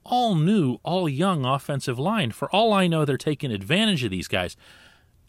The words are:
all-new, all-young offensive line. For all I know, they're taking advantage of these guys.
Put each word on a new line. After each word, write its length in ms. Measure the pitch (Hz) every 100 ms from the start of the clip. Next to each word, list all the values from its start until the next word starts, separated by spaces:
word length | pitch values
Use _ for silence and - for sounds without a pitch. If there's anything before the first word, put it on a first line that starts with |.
all-new, 760 | - 247 240 175 156 214 139 123
all-young 640 | - 180 170 135 190 175 127
offensive 520 | 135 - 139 - 120
line. 320 | 160 220 131
For 180 | - 139
all 220 | 190 226
I 120 | 202 180
know, 200 | 160 147
they're 120 | 131
taking 340 | - 147 143
advantage 520 | 107 98 175 220 175
of 80 | 120
these 160 | 92 82
guys. 280 | 98 87 - - - - _ _ _